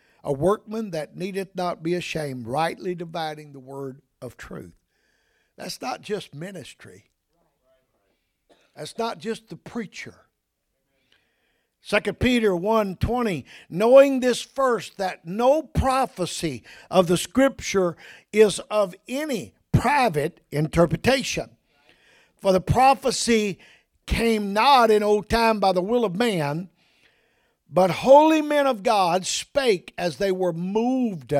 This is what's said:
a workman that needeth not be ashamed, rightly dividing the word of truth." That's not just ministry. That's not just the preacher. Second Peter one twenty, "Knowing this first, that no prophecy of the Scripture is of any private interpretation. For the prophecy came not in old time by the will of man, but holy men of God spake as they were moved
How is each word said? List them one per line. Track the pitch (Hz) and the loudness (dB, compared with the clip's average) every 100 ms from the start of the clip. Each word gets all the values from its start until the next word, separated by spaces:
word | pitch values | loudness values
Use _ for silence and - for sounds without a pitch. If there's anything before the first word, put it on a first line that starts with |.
| _ _ | _ _
a | - | -8
workman | 135 165 214 - 220 220 | -2 0 0 -4 -10 -8
that | 165 147 156 | -8 -10 -10
needeth | 185 190 190 185 | -8 -8 -10 -6
not | 180 - | -6 -6
be | 165 175 | -4 -6
ashamed, | 170 160 151 127 113 | -6 -8 -8 -10 -6
rightly | 135 165 - - | -4 -4 -4 -8
dividing | 180 170 170 156 151 151 | -10 -10 -10 -10 -10 -18
the | 139 | -20
word | 127 139 139 139 _ _ | -16 -12 -12 -14 _ _
of | 127 - | -18 -18
truth." | - 185 90 - _ _ _ _ _ _ _ - | -18 -16 -18 -20 _ _ _ _ _ _ _ -18
That's | 277 - | -14 -12
not | 254 262 | -10 -10
just | - 202 - 143 | -8 -10 -10 -14
ministry. | 180 190 123 - 110 95 _ _ _ _ _ _ _ _ _ _ _ _ _ _ _ _ _ - | -14 -14 -18 -20 -20 -20 _ _ _ _ _ _ _ _ _ _ _ _ _ _ _ _ _ -18
That's | 151 - | -14 -8
not | 226 170 | -8 -8
just | 170 220 - | -10 -10 -12
the | 170 | -20
preacher. | - 240 202 - - - _ _ _ _ _ _ _ _ _ _ _ _ _ _ _ _ | -14 -12 -12 -14 -18 -20 _ _ _ _ _ _ _ _ _ _ _ _ _ _ _ _
Second | - 208 208 - | -4 -2 -2 -2
Peter | 240 247 220 180 | 0 2 2 0
one | 190 220 202 175 | 0 0 0 -4
twenty, | - 240 233 160 - - - | -4 -2 -2 -4 -8 -20 -12
"Knowing | 165 220 269 277 269 | -2 6 8 8 4
this | 247 226 | 0 -2
first, | - - 269 226 - - | -6 -2 0 0 -4 -8
that | 185 165 165 | -8 -8 -10
no | 196 247 302 | 0 2 2
prophecy | 277 - 240 262 262 - 170 - 165 123 - - - | 0 -2 0 0 -2 -4 -8 -6 -8 -8 -14 -20 -2
of | 175 175 | 0 2
the | 180 | 0
Scripture | - - 269 - - 196 180 160 - - _ | 0 2 2 0 -4 -2 -2 -4 -14 -20 _
is | 208 214 - - | 4 4 2 -4
of | 214 202 - - | -2 -2 -6 -10
any | 254 311 233 110 _ _ | -8 -6 -6 -10 _ _
private | - 233 240 247 151 147 - _ | 0 2 2 0 0 -4 -6 _
interpretation. | 143 156 165 170 165 226 262 196 - 120 _ _ _ _ _ _ _ _ _ | -4 -2 2 2 2 0 0 -2 -8 -10 _ _ _ _ _ _ _ _ _
For | 196 | 0
the | 185 | 0
prophecy | 185 190 262 269 269 196 - 226 208 170 - _ _ _ - | 2 4 4 4 0 -2 2 2 0 -4 -14 _ _ _ -6
came | - 226 220 202 | -2 0 0 0
not | 202 247 269 226 | 0 4 6 6
in | 214 | 4
old | 208 208 - | 4 0 0
time | 226 226 214 | 0 2 2
by | 190 | 2
the | 180 | 2
will | 185 247 220 | 0 0 0
of | 175 | 0
man, | 240 185 143 151 185 _ _ _ _ _ _ _ _ _ _ | -2 0 -2 -4 -8 _ _ _ _ _ _ _ _ _ _
but | 151 185 | 0 0
holy | - 214 277 311 320 | 0 8 8 8 4
men | 302 294 277 | 2 0 0
of | 233 | -2
God | 190 214 180 180 180 | 0 0 2 0 -2
spake | - - - 262 185 - - | -8 -6 -2 0 0 -4 -8
as | 175 127 | -6 -2
they | 196 | -2
were | 185 180 | 0 -2
moved | 165 180 208 240 262 247 180 123 143 | -4 -4 -2 0 0 -2 -4 -4 -4